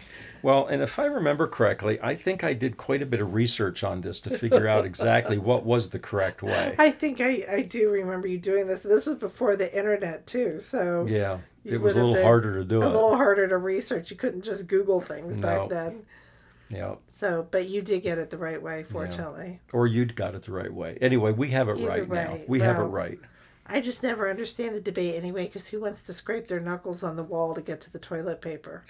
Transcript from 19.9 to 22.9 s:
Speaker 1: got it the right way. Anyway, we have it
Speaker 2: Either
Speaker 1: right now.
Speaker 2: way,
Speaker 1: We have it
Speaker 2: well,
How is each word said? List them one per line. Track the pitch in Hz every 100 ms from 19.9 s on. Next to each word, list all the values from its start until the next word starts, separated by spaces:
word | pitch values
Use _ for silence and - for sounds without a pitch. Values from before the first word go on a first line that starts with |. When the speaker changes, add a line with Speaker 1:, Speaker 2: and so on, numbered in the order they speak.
| 113 120
Speaker 1:
got | 113 95
it | 95
the | -
right | 92 95
way. | 90 82 -
Anyway, | 127 127 107
we | 110 143
have | 131 113
it | -
Speaker 2:
Either | 113
Speaker 1:
right | 92 90
now. | 87 82
Speaker 2:
way, | - -
Speaker 1:
We | 131
have | 117 123
it |
Speaker 2:
well, | 101